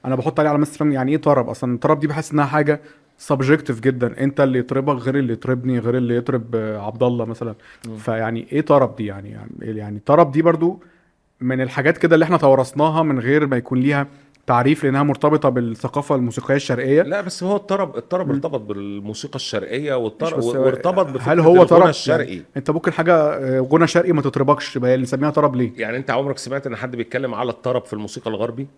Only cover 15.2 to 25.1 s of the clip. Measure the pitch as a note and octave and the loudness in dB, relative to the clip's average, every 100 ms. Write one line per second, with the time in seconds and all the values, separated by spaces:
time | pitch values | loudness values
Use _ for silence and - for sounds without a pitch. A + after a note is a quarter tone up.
15.2 | D3 D3+ D3 B2 A#2 A2 C3 D3 C#3 C#3 | 2 2 2 0 -4 -6 -6 -6 -2 -2
16.2 | B2 A#2 - C#3 - B2 C3 D3 D3 G3 | 0 -4 -2 -2 0 -4 2 2 2 -2
17.2 | F3+ - F3+ G3+ G3+ G3 F3+ A#2 - F3+ | -6 -6 -2 -4 -2 -2 -2 -6 -6 -4
18.2 | D#3 C#3 D#3 C3+ G#2 G2+ G2+ G2+ G#2 G#2+ | -2 -2 -4 -6 -8 -10 -8 -10 -10 -10
19.2 | C#3 C3 - G#2+ - B2 D3 C3 A2+ - | -10 -10 -6 -6 -6 -6 -4 -2 -4 -4
20.2 | E3 D#3 A#2 C3 C3 C3 F3 F#3 E3 C3 | -4 -2 -2 2 2 2 0 0 0 -2
21.2 | A#2 E3+ D#3+ F3+ E3 E3+ F3 C#3 C3+ D#3+ | 2 6 8 8 8 8 6 2 0 0
22.2 | C3 F2+ - C#3 C3+ D#3 F3 E3 E3 E3+ | -2 -10 -10 -6 -2 -2 -2 0 2 4
23.2 | D3+ D3 C3+ C3 C3 E3 E3+ E3+ F3+ D#3+ | 2 -2 -2 -2 2 4 4 2 2 0
24.2 | C#3 C3+ C#3 D3 - C3 B2 C3 B2+ | 0 0 2 2 -2 -2 0 2 0